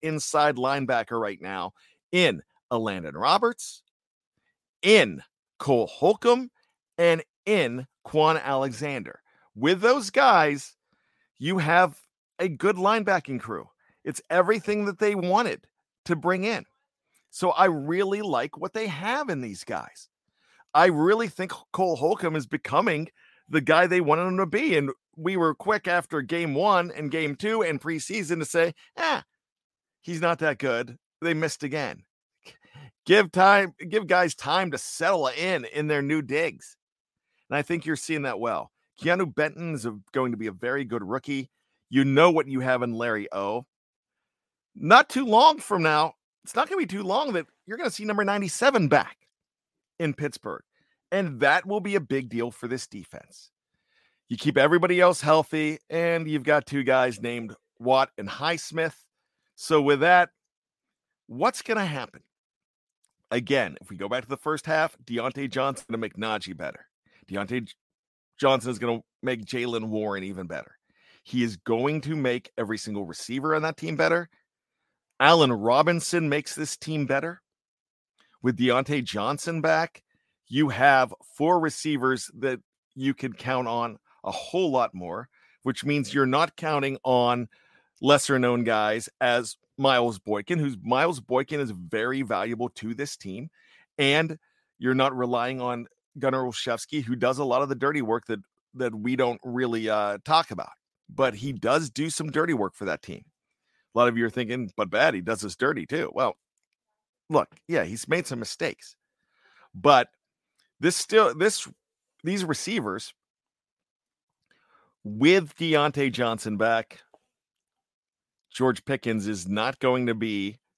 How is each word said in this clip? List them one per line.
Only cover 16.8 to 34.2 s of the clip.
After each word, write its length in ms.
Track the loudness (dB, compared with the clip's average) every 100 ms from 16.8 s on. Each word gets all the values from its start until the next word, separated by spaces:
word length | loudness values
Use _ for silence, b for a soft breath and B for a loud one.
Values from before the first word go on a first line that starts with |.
| _ _ _ _ _
So 200 | -2 0
I 140 | 4
really 560 | 4 4 -2 -2 0 -2
like 380 | -2 -2 -2 -6
what 160 | -8
they 140 | -6 -6
have 420 | -6 -4 -4 -4
in 100 | -6
these 240 | -6 -10
guys. 460 | -8 -10 -10 -18 -20 _ _ b b b b
I 120 | 4 6
really 420 | 6 2 2 0
think 240 | -6 -10 -10 -10
Cole 240 | -2 -2 0
Holcomb 400 | 0 0 -2 -4
is 100 | -4
becoming 640 | -8 -2 0 2 -2 -6 b b b -4
the 120 | 0
guy 260 | 4 6 6
they 140 | 4
wanted 220 | 2 2
him 160 | 2 0
to 80 | 0
be. 300 | 0 2 0
And 140 | 0 -6 _ -8
we 200 | -4 0
were 180 | 0
quick 320 | 0 0 0 0
after 360 | 0 0 -4
game 320 | -4 -2 -2
one 360 | 0 4 4 2
and 200 | -4 -4
game 260 | -2 -2 -4
two 260 | -2 0
and 180 | 0 -2
preseason 580 | -4 -6 -4 -6 -4 -4
to 80 | -2
say, 280 | 2 0 b b -6
"Eh, 240 | -2 -2 -6 _ _ _ _ _ _ _
he's 220 | -10 -2
not 160 | 0 0
that 200 | 0 0
good. 400 | 0 -2 -4 -12 _ _
They 140 | -2
missed 280 | -2 -2 -4
again." 420 | -6 -6 -6 -10 _ _ _ _ B B B B -20 _
Give 260 | 4 4 4
time, 440 | 6 8 6 4 -4 -6
give 180 | -4 2
guys 280 | 2